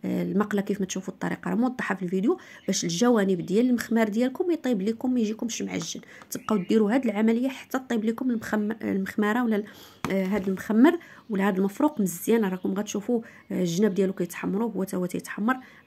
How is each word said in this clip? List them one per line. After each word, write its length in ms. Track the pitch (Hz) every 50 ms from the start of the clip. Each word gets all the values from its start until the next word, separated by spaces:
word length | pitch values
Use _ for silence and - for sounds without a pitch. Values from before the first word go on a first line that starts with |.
| -
آه، 180 | 185 185 180 175
المقله. 380 | 175 175 196 214 208 208 196
كيف 180 | 196 - 196 -
ما 60 | 190
تشوفوا 280 | 185 - 190 - - -
الطريقه 360 | - 180 175 175 - - 180
راه 60 | -
موضحه 400 | 214 247 254 254 - - - 196
في 80 | 185 190
الفيديو 340 | 175 190 190 190 285 370 - - - - - -
باش 160 | - 190 - -
الجوانب 640 | 170 170 175 240 247 240 214 196 196 190 170 165
ديال 240 | - 180 220 254 254
المخمار 400 | 240 226 - - 226 226 226 214
ديالكم 420 | 196 226 247 254 254 - 370 349
يطيب 300 | 330 320 - 254 247 190
لكم، 320 | 185 226 226 226 - 254 254
ما 60 | 247
يجيكمش 420 | 220 208 220 - 240 220 - -
معجن. 400 | 202 190 185 175 170 - - - - - - - - -
تبقاو 260 | - - - - 220
ديروا 340 | 202 175 - 214 220 214 202
هذه 140 | 233 269 254
العمليه 440 | 226 196 208 220 220 226 240 254 269
حتى 300 | 269 - - - - 262 262 -
طيب 160 | 240 220 208
لكم 260 | 226 226 - 262 254
المخم-، 520 | 233 220 - - 214 214 208 208 220 - 220
المخماره 600 | 208 196 196 190 - - - 214 208 214 247 247
ولا 120 | 220 220
ال-، 100 | 202 208 - - - - - - - - -
آه، 140 | 190 190 185
هذا 220 | 185 214 208 190
المخمر 520 | 196 190 180 - - 214 226 262 339 359 339 - - - - - -
ولا 200 | 208 190 196 208
هذا 80 | 196
المفروق 440 | 185 196 196 202 - 294 302 - -
مزيان، 440 | 196 175 170 170 - - 226 233 214
راكم 280 | 185 185 185 - 202 190
غتشوفوا، 480 | 202 208 - - 208 196 - 247 226 233 - - - - -
آه، 100 | 196 185
الجناب 320 | 180 170 165 185 220 208 180
ديالو 200 | 196 190 190 190
كيتحمروا، 580 | - 175 - - - - 180 185 202 233 226
هو 120 | 190 185 190
تا 140 | - 196
هو 80 | 180 180
تيتحمر. 500 | 180 - 175 - - - - 208 240 262 262 - - - - -